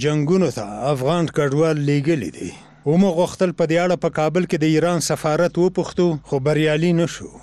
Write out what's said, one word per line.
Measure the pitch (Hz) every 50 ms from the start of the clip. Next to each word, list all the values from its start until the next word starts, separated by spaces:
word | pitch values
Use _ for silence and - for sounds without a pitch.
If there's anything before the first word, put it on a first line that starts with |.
| 123
جنګونو | 151 151 151 147 147 185 190 180 139 -
ته | 120 104 101 104 104 123 143 151
افغان | 127 127 139 170 175 165 - -
کډوال | 160 147 139 135 151 165 160 156 147 143 143
لېږلي | 143 143 139 160 170 139 98 - -
دي. | - - 87 - - - - - - -
ومو | 143 156 175 196 196 160 165
غوښتل | 180 - - - 190 180 - -
په | 170 151
دې | 160 170 175
اړه | 180 175 151 -
په | 165 135
کابل | 156 156 156 151 180 175 170
کې | 180 156 151
د | 156 160
ایران | 156 160 175 175 165 - -
سفارت | 156 147 - 156 151 156 175 170 - 170
وپوښتو، | 175 185 185 185 165 - - - 180 175 160 147 - -
خو | 147 135 127 151
بریالي | 151 151 156 156 151 151 165 180 170 165
نه | 170 - -
شو. | - 98 - - -